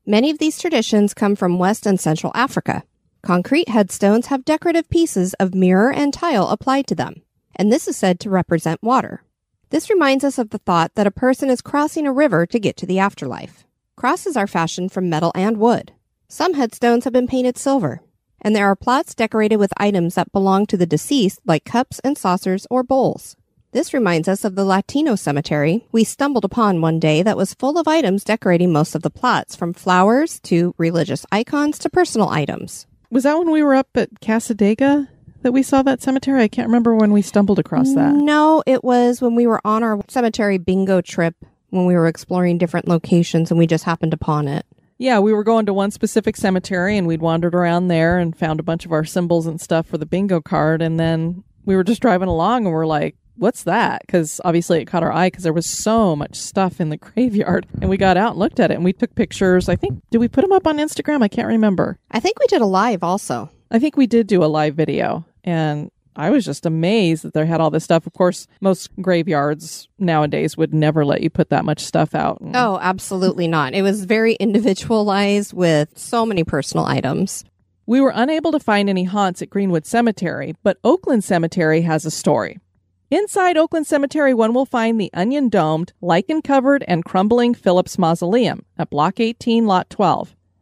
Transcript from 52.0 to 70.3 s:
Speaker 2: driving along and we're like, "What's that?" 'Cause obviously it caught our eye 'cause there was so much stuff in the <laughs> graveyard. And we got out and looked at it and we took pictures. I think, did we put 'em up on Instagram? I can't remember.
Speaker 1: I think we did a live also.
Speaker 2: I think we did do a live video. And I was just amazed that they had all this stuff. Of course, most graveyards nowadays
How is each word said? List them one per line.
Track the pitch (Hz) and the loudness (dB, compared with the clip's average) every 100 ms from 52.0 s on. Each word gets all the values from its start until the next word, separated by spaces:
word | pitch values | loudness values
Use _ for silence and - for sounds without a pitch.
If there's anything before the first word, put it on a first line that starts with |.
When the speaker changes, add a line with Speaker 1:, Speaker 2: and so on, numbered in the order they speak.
Speaker 2:
driving | 226 180 185 | 2 2 0
along | 160 185 247 | 0 0 0
and | 196 | 0
we're | 160 160 | 0 0
like, | 151 156 - _ - | 0 -2 -6 _ -4
"What's | 208 - | -2 -2
that?" | 165 214 208 - - | -2 0 0 -4 -2
'Cause | 180 156 - | -2 -2 -4
obviously | 180 170 170 165 | 0 0 2 -2
it | |
caught | - 175 | -2 -2
our | 160 | -2
eye | 160 185 | 0 0
'cause | - | -2
there | 175 | -2
was | 165 - | -2 -4
so | - 214 226 196 | -4 0 2 2
much | 147 147 - | 0 -6 -10
stuff | - 190 185 - | -6 -2 -2 -2
in | 156 | -6
the | 151 | -6
<laughs> | - | -6
graveyard. | 220 247 208 - 185 - - | -2 0 0 0 -2 -2 -6
And | 190 | -2
we | 190 | 2
got | 190 180 | 2 4
out | 220 | 2
and | - | 0
looked | 330 - | -2 2
at | 170 | 0
it | |
and | - | 2
we | 180 | -2
took | - 240 - | -2 -4 -2
pictures. | - - 190 180 - | -4 0 2 2 2
I | |
think, | - 403 - - | -2 -4 -8 -2
did | 233 | 0
we | 240 | 0
put | 269 | 2
'em | 381 | 2
up | 381 320 | 2 2
on | 302 | 0
Instagram? | 302 - 302 294 | -2 -4 -2 0
I | 208 | 0
can't | 240 - | 0 -2
remember. | 226 214 180 - 180 _ | 2 2 2 -2 -6 _
Speaker 1:
I | 233 | -4
think | - 466 | -2 0
we | 539 | 2
did | 392 | 2
a | 311 | 2
live | 190 233 180 | 2 0 0
also. | 170 190 - 120 123 _ - | -2 -4 -4 -8 -8 _ -2
Speaker 2:
I | 226 | 0
think | 294 285 | 2 2
we | 240 | 2
did | 233 202 | 2 2
do | 185 | 2
a | 156 | 2
live | 156 151 151 | 2 0 0
video. | 156 151 - 165 - _ | -2 -2 -2 -4 -10 _
And | 185 165 156 147 147 _ _ - | -4 -2 -2 -4 -8 _ _ -6
I | 160 | 0
was | 277 | 0
just | 175 143 | 0 -4
amazed | 165 160 170 226 170 156 | -2 0 0 2 2 0
that | - | -2
they | 156 | -2
had | 160 165 | 0 0
all | 156 | 0
this | 160 | 0
stuff. | - 165 170 | 0 0 0
Of | |
course, | - 180 - - _ | 0 0 -2 -10 _
most | 196 180 - - | -2 -2 -4 -6
graveyards | 185 175 165 147 147 156 160 - - - | -2 0 0 0 0 -4 -8 -18 -18 -4
nowadays | 180 156 151 | 0 2 0